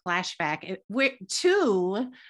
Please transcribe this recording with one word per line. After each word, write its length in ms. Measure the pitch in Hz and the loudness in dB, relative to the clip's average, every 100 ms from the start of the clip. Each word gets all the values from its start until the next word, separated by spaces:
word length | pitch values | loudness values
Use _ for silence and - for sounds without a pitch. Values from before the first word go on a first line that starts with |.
flashback, 600 | 180 175 180 - 156 151 | -4 -2 -2 -4 -4 -4
it, 200 | - 190 - | -6 -12 -6
where, 240 | 226 269 262 185 | 0 0 -2 -6
to 840 | - 349 403 294 190 180 202 254 - - | 0 4 4 4 2 2 -2 -4 -10 -20